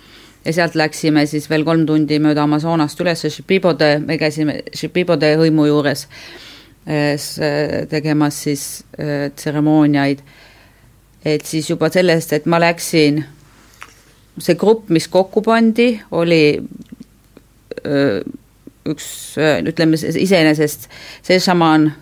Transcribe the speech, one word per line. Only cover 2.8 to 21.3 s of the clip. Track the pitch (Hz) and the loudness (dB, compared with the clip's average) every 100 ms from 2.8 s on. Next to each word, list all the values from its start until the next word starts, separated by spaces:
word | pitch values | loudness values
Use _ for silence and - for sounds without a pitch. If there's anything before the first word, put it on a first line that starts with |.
| 151 - | -2 -4
üles | 175 165 151 | -4 -4 -6
Shipibode, | - - 190 180 147 151 147 | -8 -2 0 2 2 2 0
me | 151 156 | -2 -2
käisime | 156 151 151 - - - | -2 -2 -2 -4 -10 -10
Shipibode | 156 180 175 160 151 151 | -6 -4 0 2 2 4
hõimu | 160 156 147 | 4 4 2
juures, | 147 143 139 - - - - - - - _ - | 2 0 -4 -8 -18 -20 -20 -20 -20 -20 _ -6
äh, | 151 147 147 | -2 0 -2
s-, | - - | -6 -6
äh, | 156 147 147 - 151 | -4 -2 -2 -4 -4
tegemas | 156 151 151 147 151 | -4 -2 0 0 -2
siis, | 151 143 - - - - | -4 -6 -8 -14 -18 -10
äh, | 151 143 143 - | -6 -4 -6 -8
tseremooniaid. | 156 151 151 156 147 143 139 139 - - - _ _ _ _ _ _ _ 156 | -6 0 2 4 4 2 0 -2 -8 -20 -20 _ _ _ _ _ _ _ -4
Et | 151 - | -4 -4
siis | 160 151 | -6 -4
juba | 165 160 | -2 0
sellest, | 185 185 165 160 | 2 2 2 0
et | 151 160 | -2 0
ma | 170 | 2
läksin, | 170 170 - 165 151 151 143 - _ _ _ _ - _ _ _ _ - | 2 0 -2 2 2 2 -4 -14 _ _ _ _ -20 _ _ _ _ -6
see | - 165 | -2 2
grupp, | 196 220 - | 2 2 2
mis | 165 - | -2 2
kokku | 180 190 220 | 0 0 0
pandi, | 202 226 226 226 240 214 - 170 | 2 2 2 2 0 0 -6 -4
oli, | 170 165 147 - - - - - - _ _ _ _ _ _ - | 2 4 4 2 -6 -16 -20 -20 -20 _ _ _ _ _ _ -12
äh, | - 143 139 98 - - _ _ - - - | -4 0 0 0 -6 -12 _ _ -20 -12 -10
üks, | 156 - - - - | -8 -10 -16 -10 -2
äh, | 156 123 82 | 0 0 -2
ütleme, | 165 160 156 | 0 0 0
s-, | 160 165 | -2 -2
iseenesest | 180 190 156 151 151 - - - - - | 2 4 4 2 0 -4 -16 -20 -20 -10
see | - | 0